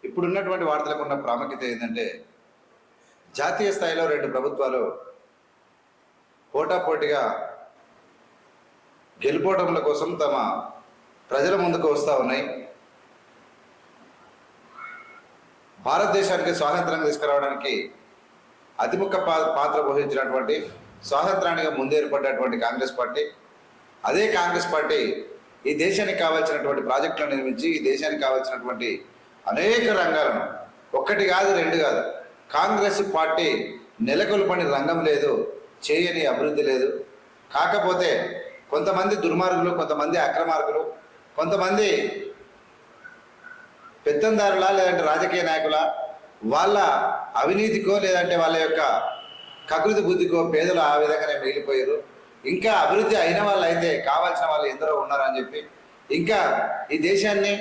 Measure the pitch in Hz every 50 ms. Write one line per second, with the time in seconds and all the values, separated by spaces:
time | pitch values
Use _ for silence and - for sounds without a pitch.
0 | - - - 185 175 170 185 196 196 185 185 180 170 156 151 151 151 147 151 147
1 | 147 143 143 139 139 120 117 120 117 - 139 123 131 123 120 113 120 113 113 120
2 | 113 98 85 - - - _ _ _ _ _ _ _ _ _ _ _ _ _ _
3 | _ _ _ _ _ _ - - 143 165 190 - 214 202 190 - 180 165 160 160
4 | 165 165 151 139 - 131 - 127 131 147 143 135 139 131 123 127 113 92 - -
5 | - - - - _ _ _ _ _ _ _ _ _ _ _ _ _ _ _ _
6 | _ _ _ _ _ _ _ _ _ _ - 139 156 170 180 180 - 160 160 147
7 | 147 147 147 139 127 110 98 - - - - - - - _ _ - _ - -
8 | _ _ _ _ _ _ _ _ _ _ _ _ _ _ _ _ _ _ _ _
9 | _ _ _ - - - 151 170 - 190 190 190 180 170 170 151 147 147 147 147
10 | 165 170 175 165 151 165 190 131 113 101 92 - - - - - - - - -
11 | - - - - _ - 123 139 - 180 190 196 180 170 170 165 160 156 147 143
12 | 147 151 143 131 123 123 131 139 139 - - - - - - - - - _ -
13 | - - - - _ - - - - - - _ - - - - - - - -
14 | - - - - - - - - - - - - - - - - - - 740 740
15 | - - - - - - - - - - _ _ _ _ _ - 104 123 143 175
16 | 202 202 208 202 190 - 190 165 160 165 170 - 156 147 151 175 170 165 160 160
17 | 156 147 147 147 147 143 143 143 139 139 135 135 139 139 120 101 87 - - -
18 | - - - - _ _ - - _ _ - _ - - - - 196 - - 185
19 | 196 190 196 185 - 170 165 160 151 - - 139 143 143 143 151 147 139 139 143
20 | 143 - 139 135 131 131 127 131 123 110 151 160 - - - - - - - -
21 | - - 143 143 160 190 190 190 185 175 165 151 139 156 - 131 131 135 147 151
22 | 147 147 147 139 135 135 135 - 127 123 117 113 113 233 247 - 131 - - -
23 | 123 120 - 147 147 - - - - - - - - - - - - - - -
24 | - 101 135 180 214 208 - 185 175 175 180 175 - - 160 156 151 151 156 143
25 | 120 104 - - - - - - - - - - - 139 147 - 160 185 196 196
26 | 208 190 190 - 170 165 160 160 156 160 151 147 143 143 139 135 127 120 127 139
27 | 139 - - 147 151 143 139 135 131 131 123 110 135 165 160 151 117 131 139 139
28 | 151 156 147 139 139 131 131 131 131 - 131 123 123 120 120 110 120 117 98 -
29 | - - - - - - - - - - 107 135 170 208 233 240 214 233 214 190
30 | 175 160 156 151 147 131 - - - - - - - - - - - - - 131
31 | - - 208 202 196 185 180 180 - 196 196 175 165 165 165 165 156 139 117 98
32 | 82 73 - - - - - - - - - 147 175 202 214 208 202 202 190 -
33 | 202 190 - 156 160 160 160 160 170 151 123 110 - - - - - - - -
34 | 110 127 139 160 202 - 208 202 196 190 180 175 170 147 143 139 143 156 165 165
35 | 160 156 147 143 147 143 123 110 - - - - - - - - - - 151 160
36 | 175 175 170 165 156 139 123 123 139 151 151 151 143 135 131 127 131 143 - -
37 | - - - - - - - - - - - 139 165 180 196 208 196 185 180 175
38 | 180 165 139 - - - - - - - - - - - - 151 151 185 190 185
39 | 190 202 208 - - 170 160 175 185 185 180 180 175 180 170 170 160 147 151 147
40 | 147 156 175 175 151 139 - - 165 165 160 156 147 - 226 233 233 - - -
41 | - - - - - - - - 156 170 180 196 180 185 202 208 214 196 156 -
42 | - - - - - - - - - - - - - - - - - - - -
43 | - - 1077 - - - - - - - - - - - - - - - - -
44 | - 220 220 - 214 220 220 214 208 196 190 190 190 190 196 190 185 180 175 165
45 | 165 151 151 165 180 185 - 180 175 165 160 160 156 156 151 151 165 160 - -
46 | - - - - - - - - 107 110 127 151 180 196 208 202 185 160 139 -
47 | - - - - - - - 113 127 156 190 202 214 220 220 202 196 185 196 202
48 | 196 190 185 180 175 175 175 170 165 160 165 165 160 156 160 156 151 131 113 98
49 | - - - - - - - - - - - - - - 156 170 208 214 214 214
50 | 202 175 185 175 175 - 165 170 160 165 156 151 160 180 180 165 156 147 147 147
51 | 151 147 151 - - 151 143 - 123 135 143 139 - - 139 131 127 127 147 151
52 | - - - - - - - - - - 175 180 196 220 214 190 156 - 190 202
53 | 220 - 214 202 170 165 170 196 208 208 202 190 175 165 170 170 170 170 151 -
54 | - 139 139 160 170 175 170 - - 165 156 151 151 139 127 139 156 156 156 147
55 | 139 143 143 139 135 135 131 131 127 - - 151 - - - - - - - -
56 | - - 139 160 170 170 220 202 170 139 - - - - - - - - 147 156
57 | 151 175 196 196 202 214 202 202 196 202 202 208